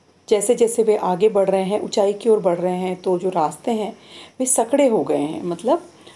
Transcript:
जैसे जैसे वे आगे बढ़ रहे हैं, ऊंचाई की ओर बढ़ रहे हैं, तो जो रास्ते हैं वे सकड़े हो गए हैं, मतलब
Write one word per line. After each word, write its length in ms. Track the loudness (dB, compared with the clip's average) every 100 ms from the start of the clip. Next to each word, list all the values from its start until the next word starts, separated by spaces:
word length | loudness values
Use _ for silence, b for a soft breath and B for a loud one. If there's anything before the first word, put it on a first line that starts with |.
| _ _ -2
जैसे 260 | 0 2
जैसे 280 | 2 2 2
वे 140 | 0 0
आगे 320 | 0 2 2
बढ़ 220 | 2 2
रहे 140 | 0
हैं, 180 | 0 -4
ऊंचाई 300 | -2 0 0
की 180 | 0 2
ओर 80 | 2
बढ़ 200 | 2 0
रहे 180 | -2 -2
हैं, 260 | -4 -4
तो 160 | -2 -2
जो 100 | -2
रास्ते 420 | -2 -2 -4 -4
हैं 260 | -4 -4 -10 B B B -6
वे 60 | 0
सकड़े 420 | 0 2 2 4
हो 160 | 2
गए 140 | 0 -2
हैं, 240 | -2 -6
मतलब 400 | -6 -4 -2 -2 -4 B B